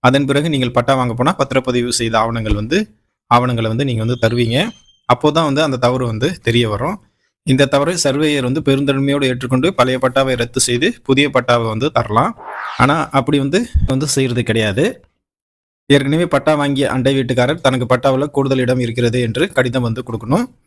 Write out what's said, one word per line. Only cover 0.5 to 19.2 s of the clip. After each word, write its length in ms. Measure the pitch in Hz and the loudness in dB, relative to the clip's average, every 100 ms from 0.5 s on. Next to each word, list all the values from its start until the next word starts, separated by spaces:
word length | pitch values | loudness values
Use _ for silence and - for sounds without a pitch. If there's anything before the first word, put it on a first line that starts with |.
| 143 123 | -2 0
பட்டா 240 | 123 120 | 0 0
வாங்க 200 | 135 123 | 0 0
போனா 220 | 120 131 190 | 0 0 0
பத்திரப்பதிவு 520 | 135 135 127 123 120 | 0 0 0 -2 -2
செய்த 300 | - 117 110 | -2 0 0
ஆவணங்கள் 360 | 113 117 107 | 0 -2 -2
வந்து, 420 | 104 110 170 214 _ _ _ _ | -2 0 -2 -2 _ _ _ _
ஆவணங்களை 420 | 120 123 120 113 | 2 2 -2 -2
வந்து 160 | 113 | -2
நீங்க 200 | 139 113 | -2 0
வந்து 240 | 110 123 113 | -2 0 0
தருவீங்க. 400 | 120 113 123 156 - _ _ - | 0 0 0 -2 -6 _ _ -2
அப்போதான் 300 | 123 151 151 | 0 2 0
வந்து 180 | 156 139 | 0 0
அந்த 140 | 156 131 | -2 0
தவறு 300 | 123 127 123 | 0 0 -4
வந்து 340 | 110 139 180 | -2 -4 -4
தெரிய 280 | - 117 113 | 0 0 0
வரும். 320 | 104 139 196 _ _ _ _ | -2 -4 -8 _ _ _ _
இந்த 240 | - 131 139 | -2 2 2
தவறை 300 | 139 143 175 | 2 0 0
சர்வேயர் 400 | 147 135 151 147 | 0 0 0 0
வந்து 180 | 123 143 | 0 -2
பெருந்தன்மையோடு 640 | 143 135 139 135 139 143 | 0 0 0 0 0 0
ஏற்றுக்கொண்டு 500 | 135 123 127 131 156 | 0 -2 -2 0 0
பழைய 240 | 196 127 127 | 2 0 2
பட்டாவை 380 | 127 131 135 123 | 0 0 0 0
ரத்து 240 | 117 - | -2 -2
செய்து 340 | 123 120 170 233 | 0 0 0 -2
புதிய 260 | - 135 143 | -2 0 2
பட்டாவை 400 | 127 120 120 113 | 0 2 0 0
வந்து 240 | 110 139 | -2 -2
தரலாம். 460 | - 117 107 170 226 - - - - | -2 0 2 0 -4 -14 -12 -12 0
ஆனா 320 | 127 160 151 | 2 2 0
அப்படி 280 | 135 127 143 | -2 0 0
வந்து, 280 | 139 175 233 - - | 2 0 0 0 0
வந்து 220 | 131 147 | 0 0
செய்யறது 340 | - 135 117 | 0 0 0
கிடையாது. 600 | 113 113 107 101 190 - _ _ _ _ _ _ _ _ _ | 0 0 0 0 -2 -2 _ _ _ _ _ _ _ _ _
ஏற்கனவே 400 | 139 139 156 175 | 2 4 0 0
பட்டா 280 | 139 - | 0 2
வாங்கிய 360 | 151 143 139 139 | 0 0 0 0
அண்டை 300 | 127 127 139 | 0 0 0
வீட்டுக்காரர் 400 | 127 131 123 165 | 0 0 0 2
தனக்கு 360 | 135 127 120 127 | 0 0 0 0
பட்டாவுல 300 | 135 131 147 | 2 0 -2
கூடுதல் 320 | 139 131 131 | -2 0 0
இடம் 200 | 123 127 | 2 0
இருக்கிறது 420 | 117 117 120 123 | -2 0 0 0